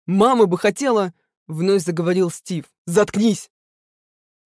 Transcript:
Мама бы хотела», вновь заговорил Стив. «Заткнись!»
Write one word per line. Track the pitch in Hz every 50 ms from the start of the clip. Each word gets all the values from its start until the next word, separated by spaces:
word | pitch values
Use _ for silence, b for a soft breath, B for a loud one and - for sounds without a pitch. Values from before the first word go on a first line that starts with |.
| _
Мама | - 185 196 214 254 262 233 214
бы | 175 180 -
хотела», | - 208 - - 285 262 226 208 190 175 - _ _ _ _ _ _
вновь | - 160 156 180 190 196 196
заговорил | 151 175 165 175 165 175 180 190 185 170
Стив. | - - - - 180 156 - _ _ _ _
«Заткнись!» | 175 170 214 208 - - 202 220 226 196 - - - _ _ _ _ _ _ _ _ _ _ _ _ _ _ _ _ _ _ _